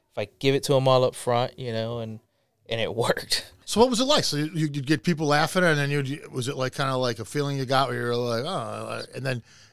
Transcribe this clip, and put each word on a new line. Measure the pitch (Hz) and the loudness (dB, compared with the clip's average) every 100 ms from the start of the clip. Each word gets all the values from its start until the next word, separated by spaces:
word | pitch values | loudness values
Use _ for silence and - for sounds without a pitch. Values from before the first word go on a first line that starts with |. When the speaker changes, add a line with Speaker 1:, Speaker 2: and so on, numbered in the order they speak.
| _ | _
Speaker 1:
If | - | -8
I | 104 - | -8 -2
give | 135 | 2
it | 139 | 2
to | - 135 | 2 4
him | 131 | 6
all | 127 | 6
up | 127 - | 4 0
front, | 123 120 127 - | 0 0 0 -6
you | 127 | -8
know, | 113 113 120 | -6 -6 -6
and, | 110 110 _ _ _ _ - | -10 -12 _ _ _ _ -6
and | 113 | -2
it | 113 113 | -2 0
<laughs> | |
worked. | 117 - - - - - - | 0 -2 -2 -4 -4 -14 -2
Speaker 2:
So | 208 | 4
what | 254 | 4
was | 226 | 4
it | 262 | 2
like? | 285 | 2
So | - 147 | 2 -2
you, | 156 | -2
you'd | 170 156 139 131 | -2 -2 -2 0
get | 147 | 0
people | 180 156 147 | 0 0 2
laughing, | 147 156 180 | 2 2 2
and | 175 147 | 4 4
then | 139 | 2
you'd, | 143 135 143 - | 0 -2 -6 -8
was | 131 123 | -6 -4
it, | 131 | -4
like, | 127 | -4
kinda | - 135 131 | -2 -2 0
like | 123 113 | 0 -2
a | 107 | -6
feeling | 147 143 139 | -4 -2 -4
you | 127 | 2
got | 135 127 | 2 2
where | 120 | 0
you're | 120 120 | -2 0
like, | 120 117 156 | 0 -2 -2
"Oh," | 175 107 110 110 117 - | -4 -6 -8 -8 -8 -10
and | 123 | -6
then | 131 120 - - - | -4 -4 -8 -20 -20